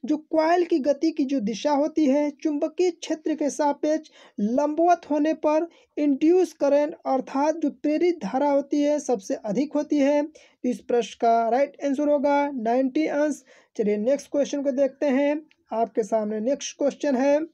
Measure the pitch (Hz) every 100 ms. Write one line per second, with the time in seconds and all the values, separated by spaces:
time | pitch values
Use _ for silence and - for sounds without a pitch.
0 | 233 302 - 320 311 349 339 330 262 277
1 | 320 311 269 277 208 220 294 285 302 311
2 | 302 277 294 285 320 294 320 311 359 339
3 | - 311 320 302 294 - 294 285 302 311
4 | 302 - - - 208 254 294 302 339 349
5 | - 302 302 311 311 311 330 _ _ -
6 | 294 277 302 359 349 - 285 285 294 339
7 | - 269 - 269 302 320 302 - 294 311
8 | 349 339 196 262 285 277 285 294 285 294
9 | 285 247 - 269 214 202 294 294 294 294
10 | 277 294 302 - - _ 254 220 - 240
11 | 226 - 233 226 226 240 285 - 285 269
12 | 294 294 277 285 285 277 220 247 269 254
13 | 311 285 302 277 _ - _ - 202 208
14 | 214 277 - 294 269 285 285 262 277 262
15 | 294 254 285 302 311 _ _ 220 226 -
16 | 202 226 214 214 220 285 - - 285 -
17 | 294 254 277 285 330